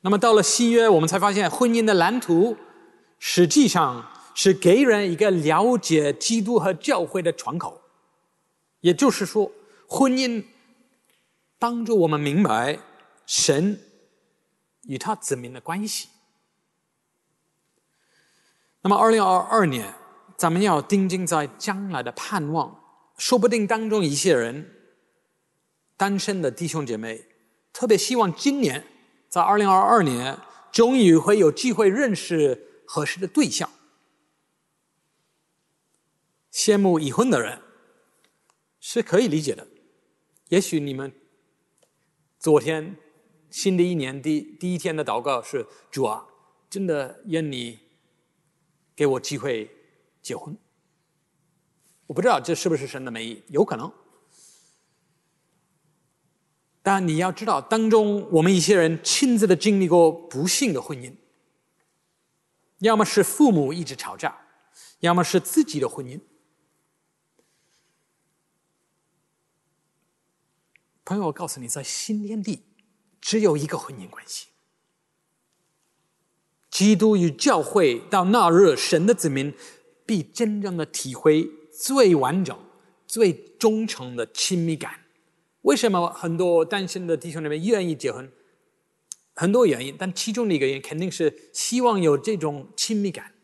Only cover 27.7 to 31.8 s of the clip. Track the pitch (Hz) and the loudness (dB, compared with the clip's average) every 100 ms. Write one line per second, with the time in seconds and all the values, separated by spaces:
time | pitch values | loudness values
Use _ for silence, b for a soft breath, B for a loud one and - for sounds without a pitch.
27.7 | - 247 202 - 247 196 156 277 277 196 | -6 2 2 2 0 0 0 -2 0 -2
28.7 | 139 - _ _ _ _ 175 170 208 202 | -4 -12 _ _ _ _ -2 2 2 4
29.7 | 190 202 233 160 120 127 139 B B B | 4 6 4 4 -2 -6 -10 B B B
30.7 | - 233 262 196 160 160 208 160 147 254 | 2 4 6 6 6 6 4 4 2 -4
31.7 | 214 | 2